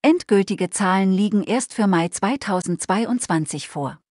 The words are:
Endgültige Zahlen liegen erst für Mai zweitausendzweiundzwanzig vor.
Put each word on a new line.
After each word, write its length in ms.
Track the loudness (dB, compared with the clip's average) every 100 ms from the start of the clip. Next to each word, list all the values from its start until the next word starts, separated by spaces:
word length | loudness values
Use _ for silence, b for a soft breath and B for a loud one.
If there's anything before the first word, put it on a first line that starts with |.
Endgültige 640 | 4 2 4 2 2 -2 -4
Zahlen 420 | 0 2 2 4
liegen 300 | 2 2 0
erst 300 | 0 -2 -2
für 140 | -2 2
Mai 220 | 2 0
zweitausendzweiundzwanzig 1600 | -2 -2 -2 -2 -4 -2 -6 -2 -2 0 -4 0 -2 -2 -8 -10
vor. 300 | -8 -8 -8 _